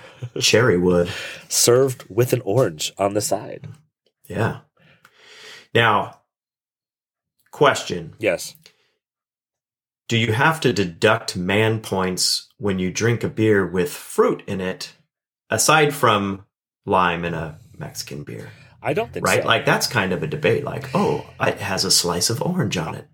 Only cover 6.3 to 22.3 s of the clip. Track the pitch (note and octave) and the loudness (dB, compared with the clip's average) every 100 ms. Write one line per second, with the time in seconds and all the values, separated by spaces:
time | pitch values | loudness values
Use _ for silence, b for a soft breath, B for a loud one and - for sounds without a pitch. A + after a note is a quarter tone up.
6.3 | _ _ _ _ _ _ _ _ _ _ | _ _ _ _ _ _ _ _ _ _
7.3 | _ _ - C#3+ A#2+ - F2+ E2 - G#2 | _ _ 2 2 2 -2 -8 -10 -4 -2
8.3 | E2+ - - _ b b b _ _ _ | -2 -4 -16 _ b b b _ _ _
9.3 | _ _ _ _ _ _ _ - A#2 A2+ | _ _ _ _ _ _ _ -4 0 0
10.3 | G#2+ D3 D#3 C3 A#2 F#2 E2 G#2+ A2 - | 2 2 2 0 2 -2 2 2 2 -2
11.3 | G2+ F2+ G2+ A2 A2 - F#2+ F#2 F2+ - | -6 0 2 2 0 -2 -2 -2 -2 -2
12.3 | - - - G2+ F#2+ F#2 - A2+ A#2 F#2+ | -2 -6 -6 -4 -2 -2 0 0 0 -2
13.3 | - A2 G#2 F2+ F2+ F2 - - - A#3+ | 0 4 4 2 0 -2 -4 -4 2 2
14.3 | D#3 - G2 F#2 F#2 - - _ _ _ | 0 -4 -6 -6 -6 -12 -18 _ _ _
15.3 | _ - C#3 - D#3 D3+ C#3+ A#2+ G#2+ G2+ | _ -4 0 4 4 4 2 2 4 0
16.3 | G2 - _ _ _ - F#2+ F2+ E2+ E2+ | -4 -10 _ _ _ 0 2 2 0 -4
17.3 | D#2+ D#2+ - - - D2 - - C#2 D2 | -6 -8 -12 -20 -16 -14 -14 -12 -12 -12
18.3 | A1 A1 b b b A2+ D#3 A#3 - F#2 | -14 -16 b b b -4 -4 -4 -6 -2
19.3 | G#2 - A2+ - F#3+ - - F#2+ F2+ D#2+ | 0 2 0 2 0 0 0 0 -2 -4
20.3 | D2+ E2 A2+ - E2+ - - G#3 - - | 0 0 0 -2 -8 -4 -2 0 -2 -6
21.3 | - - - G2 F#2+ F#2+ F2 F2 F2 - | -4 -4 -2 -4 -2 0 2 0 0 -2